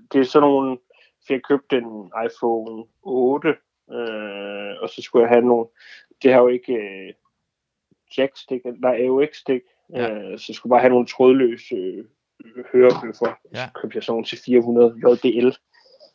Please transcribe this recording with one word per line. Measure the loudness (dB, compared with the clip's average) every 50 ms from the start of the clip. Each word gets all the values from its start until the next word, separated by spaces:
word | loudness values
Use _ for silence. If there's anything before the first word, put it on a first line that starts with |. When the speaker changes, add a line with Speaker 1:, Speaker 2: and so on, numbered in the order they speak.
| -12 -4 -2
Speaker 1:
det | -2
er | 0
sådan | 2 2 2 4 4
nogle, | 2 0 -2 -4 -6 -10 _ _ _ _ _ _ _ _ _
for | -8 -6
jeg | -6 -2
købte | -2 -2 -2 -2 -2 -4 -4
en | -4 -6 -10 -14 -16 -12 -10 -8 -8
iPhone | -8 -6 _ -4 -4 -2 -4 -6 -10 -14 -16 -16 _ _ _ -12
otte, | -6 -2 0 0 0 0 0 -2 -2 -4 -4 _ _ _ _ _ -16 -12
øh, | -10 -10 -8 -10 -10 -10 -12 -12 -12 -12 -12 -12 -12 -12 -14 -12 -12 -12
og | -12
så | -12 -14 -8
skulle | 0 2 4 4
jeg | 6
have | 4 4 4
nogle... | 4 2 0 0 -4 _ _ -20 -20 -20 -20 _ _ _ _ 2
Det | 4 6
har | 6
jo | 6 4
ikke, | 4 0 -4 -6 -6
øh, | -6 -8 -10 -12 -16 -16 -18 -20 _ _ _ _ _ _ _ _ _ _ _ _ _ _ _ _ _ _ _ -4 -4
jackstick, | -4 -4 -4 -8 -12 -10 -10 -8 -8
nej, | -10 -8 -4 -2 -2 0 0 0
A | 0
U | 0 0 0 -2 -4
X-stik, | -8 -6 -4 -4 -4 -4 _ _ _ _ _ -8
Speaker 2:
Ja. | -6 -6 -6 -6
Speaker 1:
øh, | -8 -10 -12 -14 -14
så | -14 -16
jeg | -16
skulle | -12 -4 0
bare | 2 4
have | 4 4
nogle | 4 2 2
trådløse, | 0 0 2 4 6 6 4 2 0 -2 -4 -12 -10 -8
øh, | -8 -8 -8 -10 -12 -14 _ _ _ _ _ _ -20 -20 _ _ -20 -8 0 4
hørebøffer. | 6 6 6 4 2 -2 -12 -8 -6 -6 -6 -6 -8 _ _ -12
Speaker 2:
Ja. | -12 -12
Speaker 1:
Så | -12 -12 -12 -12
købte | -10 -10
jeg | -10 -8
sådan | -6 -6
nogle | -6 -6
til | -8 -12 -12 -4
fire | 0 2 2
hundrede | 2 2 2 4 4 4 2
J | 2 2 2 4
D | 4 2 0 0 2 2
L. | 0 0 -2 _ _ _ _ _ _ _ _ _ _ _